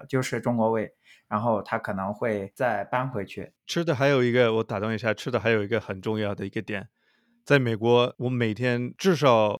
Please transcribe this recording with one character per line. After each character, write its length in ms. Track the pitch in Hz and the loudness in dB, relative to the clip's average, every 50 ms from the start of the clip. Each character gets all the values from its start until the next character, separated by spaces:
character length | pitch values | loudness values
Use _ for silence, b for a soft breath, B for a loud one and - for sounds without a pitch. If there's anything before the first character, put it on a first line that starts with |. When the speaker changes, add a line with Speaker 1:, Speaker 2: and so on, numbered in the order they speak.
| - | -8
Speaker 1:
就 140 | - - 131 | -4 -4 -4
是 180 | 127 - 135 117 | -2 -2 -4 -4
中 160 | - 123 120 | -2 0 0
国 160 | 113 110 113 | 2 2 2
味， 180 | 113 110 101 - _ b b b b b b | 2 0 -2 -6 _ b b b b b b
然 140 | b 107 107 | b -4 -2
后 200 | 117 120 110 101 | 0 0 0 0
他 160 | 98 - 113 | -2 -2 -4
可 140 | - - - | -4 -4 -4
能 220 | 101 95 95 98 104 | -4 -4 -4 -4 -4
会 360 | - 127 117 107 101 98 101 - | -4 -2 -2 -2 -2 -4 -6 -6
再 300 | - 131 120 107 101 101 | -2 -2 -2 -2 -2 -4
搬 240 | - - 123 131 135 | -2 -2 -2 -2 -4
回 160 | - 107 95 | -4 -6 -8
去。 260 | - - 101 - - _ _ _ | -8 -10 -12 -14 -14 _ _ _
Speaker 2:
吃 160 | - - 170 170 | -6 -4 -2 -2
的 100 | 165 147 | -2 0
还 140 | 117 139 | 2 2
有 160 | 143 143 131 123 | 2 4 4 2
一 80 | 120 | 4
个， 220 | 117 127 123 113 110 | 4 4 4 4 2
我 100 | 113 113 | 0 -2
打 160 | - 113 98 | -2 -4 -4
断 160 | 104 110 113 | -2 -2 -4
一 20 | |
下， 160 | 104 120 110 107 | -2 -2 -2 -2
吃 160 | - - 139 | -2 -4 -4
的 80 | 120 | -2
还 120 | 107 95 113 | 0 0 2
有 120 | 117 107 | 2 2
一 60 | 101 | 0
个 140 | 98 117 107 | 0 -2 -2
很 200 | - - 98 95 | -2 -4 -8 -6
重 160 | 92 110 110 | -4 -4 -2
要 160 | 107 107 101 101 | -2 -2 -4 -4
的 120 | 90 98 | -4 -6
一 40 | 98 | -6
个 120 | - 113 | -6 -8
点， 260 | 95 - 104 98 98 - _ _ _ _ _ _ _ _ _ _ _ | -6 -6 -8 -8 -10 -12 _ _ _ _ _ _ _ _ _ _ _
在 160 | - 143 139 | 2 4 4
美 160 | 127 120 113 | 4 2 0
国， 380 | 98 110 117 120 120 120 127 - | 0 4 4 6 6 4 2 -2
我 120 | - 120 127 | -4 -4 -2
每 240 | 127 120 120 110 104 | 0 0 0 0 -2
天 400 | 104 127 123 120 120 123 123 - | -2 -2 -2 -2 -2 -4 -6 -6
至 180 | - - 190 175 | -2 2 2 2
少 440 | 127 147 135 117 110 107 104 101 | 4 6 6 6 6 6 4 0